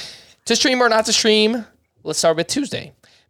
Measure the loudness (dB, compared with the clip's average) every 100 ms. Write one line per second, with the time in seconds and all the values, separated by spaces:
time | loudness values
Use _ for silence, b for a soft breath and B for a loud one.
0 | B B B B -4 0 0 2 2 2
1 | 0 0 2 4 2 0 -8 _ _ _
2 | -8 0 0 0 -2 -4 -6 -8 -12 -20
3 | b b b